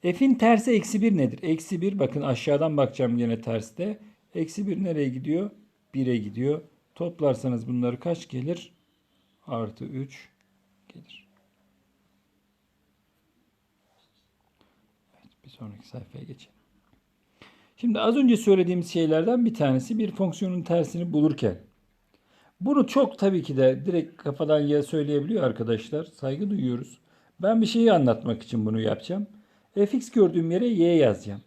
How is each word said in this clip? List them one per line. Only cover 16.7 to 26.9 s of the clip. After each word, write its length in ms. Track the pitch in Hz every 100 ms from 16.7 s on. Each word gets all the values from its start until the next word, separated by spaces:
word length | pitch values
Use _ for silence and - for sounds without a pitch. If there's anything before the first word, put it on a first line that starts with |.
| _ _ _ _ _ _ _ - _ _ _
Şimdi 240 | 240 208
az 180 | 220 240
önce 200 | 262 220
söylediğimiz 540 | 214 190 175 180 170
şeylerden 540 | 170 160 156 165 247 233
bir 80 |
tanesi 460 | 226 143 131 131 220
bir 120 | 214
fonksiyonun 500 | - 190 170 190 180
tersini 520 | 156 170 151 170 175
bulurken 440 | 151 151 143 110 90 - _ _ _ _ _ _ _ _ _
bunu 280 | 190 285 233
çok 320 | 269 269 -
tabii 240 | 196 185
ki 140 | 135 135
de 280 | 131 131 160
direkt 320 | 175 - -
kafadan 420 | 151 139 151 151
ya 240 | 147 147
söyleyebiliyor 600 | 143 160 147 147 147 220
arkadaşlar. 600 | 131 110 113 110 - 151
Saygı 460 | 165 _ 131 143 202
duyuyoruz. 500 | 196 127 120 131